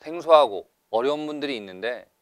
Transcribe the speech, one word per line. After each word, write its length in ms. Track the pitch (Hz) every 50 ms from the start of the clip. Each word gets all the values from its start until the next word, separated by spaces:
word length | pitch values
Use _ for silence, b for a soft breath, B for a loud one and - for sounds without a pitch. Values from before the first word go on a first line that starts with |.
생소하고 680 | - 151 160 175 147 160 160 151 143 113 101 87 - _ _ _ _ -
어려운 340 | - 113 123 139 147 151 151
분들이 320 | 151 151 147 147 139 135
있는데 480 | 110 101 95 92 92 98 117 123 107 - _ _ _